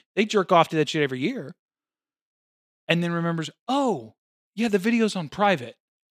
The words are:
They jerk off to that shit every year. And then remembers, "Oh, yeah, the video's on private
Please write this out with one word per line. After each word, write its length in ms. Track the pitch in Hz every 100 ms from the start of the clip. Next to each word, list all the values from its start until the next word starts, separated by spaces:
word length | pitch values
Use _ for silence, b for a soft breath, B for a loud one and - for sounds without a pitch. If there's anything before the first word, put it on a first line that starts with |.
| B
They 100 | 180
jerk 280 | 214 208 175
off 160 | 175 160
to 80 | 160
that 120 | 151
shit 140 | 160
every 160 | 143 131
year. 380 | 170 254 135 - _ _ _ _ _ _ _ _ _ _ _ _ -
And 160 | 170
then 80 | 175
remembers, 400 | 170 170 165 156 _ -
"Oh, 480 | 269 269 151 113 _ _ _ _
yeah, 140 | 196 233
the 100 | 196
video's 380 | 214 233 214 190
on 120 | 147
private 460 | - 202 160 117 - _ _ _